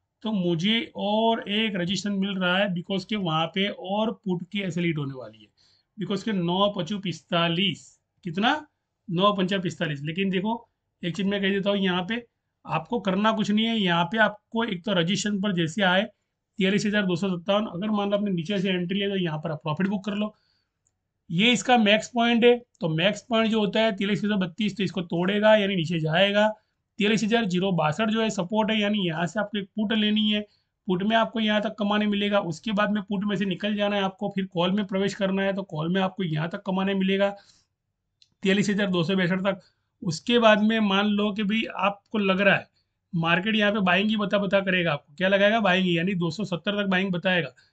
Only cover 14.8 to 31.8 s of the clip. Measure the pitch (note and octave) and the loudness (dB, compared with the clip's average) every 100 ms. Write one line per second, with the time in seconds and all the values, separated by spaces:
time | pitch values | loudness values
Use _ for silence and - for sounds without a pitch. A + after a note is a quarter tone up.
14.8 | G#3+ F#3 E3+ G3+ G#3 G3+ G#3 F3 D#3+ G#3 | -2 0 0 0 -2 -2 -2 0 -2 0
15.8 | F#3+ F#3 A3+ - _ _ _ - F#3+ G3+ | 2 2 0 -8 _ _ _ -2 0 2
16.8 | G#3 G#3 F#3+ F3 G3 F3 E3+ G3+ A3+ F3 | 2 0 0 0 -2 -4 0 0 0 -4
17.8 | G#3+ G#3 G3+ G3+ G#3 F3+ D#3+ G3+ F#3+ F3+ | -2 -2 0 0 0 -2 -2 -2 0 0
18.8 | F3 G3 G3+ G3 E3+ D#3 D#3+ D3+ D#3 D3+ | -2 -2 -2 -2 -2 -4 -6 -6 -4 -2
19.8 | G3 G#3 G#3 G3+ G#3+ - _ _ _ _ | -2 -2 -4 -4 -4 -6 _ _ _ _
20.8 | _ _ _ _ _ E3 A3+ A#3+ - B3 | _ _ _ _ _ 2 2 2 4 4
21.8 | G#3 G#3+ - A#3+ A#3 A#3 A#3+ A#3+ - _ | 6 4 2 0 2 4 4 4 0 _
22.8 | E3+ D#3 F#3+ G#3 - A3+ A3+ A3 G#3 A3 | -4 0 0 0 -2 0 2 2 0 2
23.8 | A3 G3 G3 G#3 G#3 G#3+ F3+ - G#3+ G3 | 0 0 -2 0 0 0 -2 -2 -4 -2
24.8 | F3+ - F3 E3+ F#3 G#3 G#3+ G#3+ G3 G3 | -4 -4 -4 -2 0 4 6 6 4 0
25.8 | D#3 E3+ D#3 E3 G3+ G#3 G#3+ G#3+ _ _ | -2 -2 0 2 2 4 2 0 _ _
26.8 | _ - G3+ A3 G#3+ A#3 G#3 F3 G3 E3+ | _ -2 0 2 2 0 2 0 0 0
27.8 | D3+ D#3 A3 A3 A3 G#3 F3 G#3+ G#3+ A3 | 0 0 0 0 0 -2 -2 -2 0 0
28.8 | G#3 G#3 F3+ D#3+ F3 G#3+ G#3 G#3 G3 - | 0 0 -2 -2 -4 -4 -4 -6 -8 -4
29.8 | G#3+ A3 G#3 G#3+ G#3+ G#3+ G#3 _ _ _ | -2 0 2 2 0 0 -4 _ _ _
30.8 | - F3+ G3+ A3+ A3 A3+ G#3+ G#3+ G#3+ - | -4 -2 2 2 2 0 0 0 -2 -4